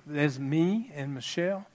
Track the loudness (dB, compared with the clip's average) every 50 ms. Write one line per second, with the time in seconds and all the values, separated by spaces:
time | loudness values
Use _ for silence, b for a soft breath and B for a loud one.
0 | -12 -6 0 2 2 2 2 0 -2 0 2 4 4 4 4 0 -2 -4 -8 -8
1 | -6 -6 -6 -6 -6 -6 -2 -2 0 0 -2 -4 -6 -12